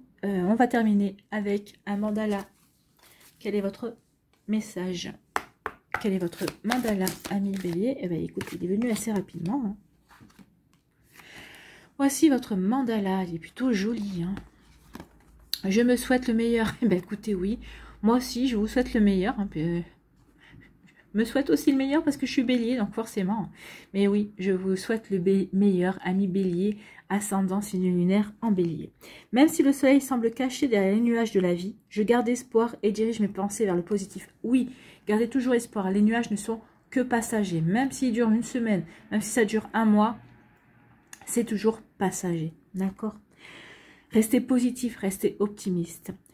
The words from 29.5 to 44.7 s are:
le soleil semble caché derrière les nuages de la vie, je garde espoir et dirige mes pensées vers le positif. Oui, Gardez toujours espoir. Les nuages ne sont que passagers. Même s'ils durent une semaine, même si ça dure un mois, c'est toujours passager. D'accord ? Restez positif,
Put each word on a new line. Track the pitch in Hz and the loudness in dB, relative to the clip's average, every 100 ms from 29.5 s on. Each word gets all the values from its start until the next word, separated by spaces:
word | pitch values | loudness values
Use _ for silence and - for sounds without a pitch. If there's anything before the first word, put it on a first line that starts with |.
| - | 6
le | 277 | 2
soleil | 269 269 277 | 4 6 6
semble | 269 247 226 | 4 0 0
caché | 226 262 254 285 | -2 -4 -2 2
derrière | 202 190 | 2 4
les | 214 | 4
nuages | 233 233 220 | 2 2 2
de | 196 | 2
la | 180 | 2
vie, | 175 190 - _ | 0 -4 -10 _
je | 208 | -2
garde | 214 240 226 | 2 2 2
espoir | 247 - 226 226 - | -2 0 0 0 0
et | 214 | -2
dirige | 214 226 220 | 0 -2 0
mes | 202 | -2
pensées | 196 202 202 | -2 -6 -2
vers | 202 175 | 0 0
le | |
positif. | 170 208 190 190 - _ | 0 -4 -4 -12 -18 _
Oui, | 220 254 226 - - - - | 0 0 0 -8 -20 -12 -2
Gardez | 214 233 | 0 2
toujours | 269 247 | 0 2
espoir. | 240 233 214 185 | 0 0 -4 0
Les | 196 | 4
nuages | 214 233 233 | 4 2 -2
ne | 202 | -4
sont | - 226 - _ _ | -4 -8 -10 _ _
que | 269 | -2
passagers. | 254 233 226 220 190 165 | 0 -2 0 -2 0 0
Même | 165 220 269 | 0 0 -2
s'ils | - 254 | -2 -2
durent | 220 226 | 2 2
une | 220 | 2
semaine, | 233 254 226 190 160 - - | 0 -4 0 0 -2 -16 -6
même | 214 | -4
si | 208 | 0
ça | 247 | 0
dure | 208 214 214 | 2 0 -2
un | 220 | 2
mois, | 220 208 214 226 - - _ _ _ _ _ _ _ - - | 4 6 4 0 -14 -20 _ _ _ _ _ _ _ -20 -4
c'est | 233 | -2
toujours | 233 208 220 220 - - | -2 0 0 -2 -10 -4
passager. | 190 190 180 170 160 - _ | -4 -2 -4 -4 -4 -10 _
D'accord ? | 185 190 190 214 - _ _ - - - - - - _ | -4 -4 -4 -10 -10 _ _ -20 -20 -20 -20 -20 -20 _
Restez | 220 220 247 | 2 4 2
positif, | - 254 247 | 4 2 2